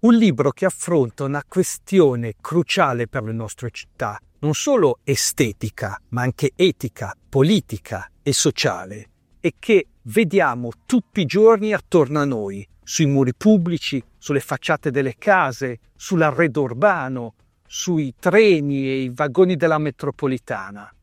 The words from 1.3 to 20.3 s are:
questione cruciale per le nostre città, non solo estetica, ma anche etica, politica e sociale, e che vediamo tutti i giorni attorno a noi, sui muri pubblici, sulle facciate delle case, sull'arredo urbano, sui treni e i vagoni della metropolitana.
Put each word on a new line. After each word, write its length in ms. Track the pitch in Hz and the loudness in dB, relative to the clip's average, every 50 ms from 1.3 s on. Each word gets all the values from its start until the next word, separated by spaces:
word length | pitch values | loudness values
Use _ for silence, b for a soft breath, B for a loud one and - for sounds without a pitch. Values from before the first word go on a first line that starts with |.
| 139 143 - | -6 -6 -8
questione 920 | _ - 180 185 - - - _ - 190 190 170 139 123 120 117 113 104 _ | _ -2 -2 -2 -2 -4 -12 _ 0 4 4 4 4 4 0 -4 -6 -8 _
cruciale 680 | _ - 156 170 156 - - 196 175 143 127 120 120 110 | _ -4 -2 -2 0 0 0 0 0 0 0 -2 -4 -4
per 160 | - 135 110 | -6 -8 -6
le 80 | 110 110 | -6 -6
nostre 380 | 117 113 104 - _ - 117 - | -6 -8 -10 -12 _ -10 -10 -10
città, 440 | - - _ _ _ 131 107 104 - _ _ _ _ | -12 -20 _ _ _ -6 -6 -6 -10 _ _ _ _
non 160 | - 147 151 | -4 -2 -2
solo 460 | - - 294 285 247 175 143 120 _ _ | -2 0 0 2 4 4 2 2 _ _
estetica, 960 | - 139 - - - - - 143 113 101 _ - 110 - - - 101 101 - _ _ | -4 -2 -2 -2 -4 0 0 -2 -2 -2 _ -8 -10 -8 -8 -10 -10 -10 -12 _ _
ma 120 | - 117 123 | -6 -4 -2
anche 300 | 131 123 - - 135 _ | -2 -4 -2 -4 -4 _
etica, 640 | - 175 190 147 _ - 123 _ - - 98 - _ _ _ | 2 0 0 2 _ -8 -12 _ -10 -12 -12 -12 _ _ _
politica 800 | - 139 135 160 220 196 - _ - 101 _ - - 92 - - _ _ _ | 2 2 4 4 4 0 0 _ -12 -12 _ -10 -10 -10 -10 -14 _ _ _
e 100 | 147 135 | -4 -2
sociale, 760 | - - 156 139 - - 135 95 - 90 92 101 107 107 _ _ _ _ _ _ _ | 0 0 -2 -2 0 -4 -4 -4 -4 -10 -14 -16 -16 -18 _ _ _ _ _ _ _
e 140 | _ 170 - _ | _ -6 -6 _
che 300 | - - 226 190 - _ _ _ _ | -2 2 2 2 2 _ _ _ _
vediamo 680 | 120 107 233 233 165 - 196 170 143 120 123 123 117 113 _ _ | -2 0 0 0 2 2 2 2 2 0 -4 -8 -10 -10 _ _
tutti 360 | _ - 247 - _ _ 214 185 | _ 0 0 0 _ _ -4 -2
i 20 | |
giorni 480 | 127 - 190 214 226 226 208 202 214 214 | 0 2 6 6 6 6 6 2 -2 -4
attorno 480 | 180 - _ - 175 147 123 147 151 | -4 -6 _ 2 2 2 2 0 -2
a 40 | 143 | -2
noi, 400 | 143 131 113 104 98 98 98 98 _ _ _ | -2 -2 -4 -6 -6 -8 -10 -14 _ _ _
sui 260 | _ - - - 160 | _ -10 -2 0 0
muri 280 | 139 139 139 135 123 120 | 2 2 2 2 0 0
pubblici, 680 | _ - 214 214 202 170 170 170 156 - - - 131 - _ _ | _ 4 4 4 4 4 0 -4 -4 -6 -6 -6 -6 -8 _ _
sulle 220 | _ - - 156 - | _ -8 -4 -4 -4
facciate 540 | - - 143 131 - - 160 147 - 156 123 | -2 -4 -8 -8 -2 -4 -4 -2 -2 -4 -2
delle 240 | 139 139 131 117 _ | -2 -2 -4 -6 _
case, 640 | - 208 196 185 165 135 120 - 135 127 120 110 _ _ _ | 0 2 2 4 2 0 -2 -6 -6 -8 -8 -10 _ _ _
sull'arredo 640 | _ - - 190 170 160 151 131 123 170 156 120 147 143 | _ -8 -2 0 2 2 2 2 2 0 0 2 -2 -2
urbano, 720 | 123 117 117 147 208 185 170 135 131 135 127 120 113 - _ _ _ _ _ _ | -2 -2 2 2 2 2 2 -4 -6 -8 -8 -10 -12 -14 _ _ _ _ _ _
sui 480 | _ - - - - 175 160 151 131 117 | _ -12 -10 -4 -2 -2 -2 -2 -4 -6
treni 680 | _ - 180 175 208 226 208 185 160 143 143 139 139 135 | _ -2 2 4 6 6 6 4 4 2 -2 -2 -2 -2
e 140 | 131 135 135 | -2 -2 -4
i 100 | 131 127 123 | -4 -6 -4
vagoni 440 | 123 151 147 123 - 185 180 185 | -4 -4 -2 4 4 4 4 4
della 220 | 147 170 160 160 151 | 0 0 0 0 0
metropolitana. 1120 | 151 147 135 _ - 143 131 - - 135 | -2 -4 -6 _ -8 -8 -8 -4 -4 -4